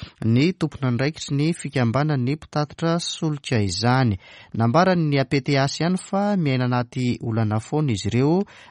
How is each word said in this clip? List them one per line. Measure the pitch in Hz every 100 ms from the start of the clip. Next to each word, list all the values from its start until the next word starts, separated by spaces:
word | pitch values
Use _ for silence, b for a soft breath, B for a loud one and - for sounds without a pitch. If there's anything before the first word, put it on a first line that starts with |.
| B -
ny | 110 117 160
tompona | 190 156 - 127
andraikitry | 120 135 156 - 139
ny | 156
fikambanan'ny | 170 143 135 117 123 151 143 123 156
mpitatitra | - 151 147 - 165 170
solika | - - 165 147 - 120
izany. | 101 90 120 127 127 98 B B B -
Nambaran'ny | 117 143 185 180 156 143
A | 135
P | 143
T | 147 139
S | 139 -
ihany | 165 185
fa | - 196 202 202
miaina | 151 131 123
anaty | 123 120 131 123 -
olana | 120 110 110 110
foana | - 151 151
izy | 104 101
ireo | 117 139 180 202 B B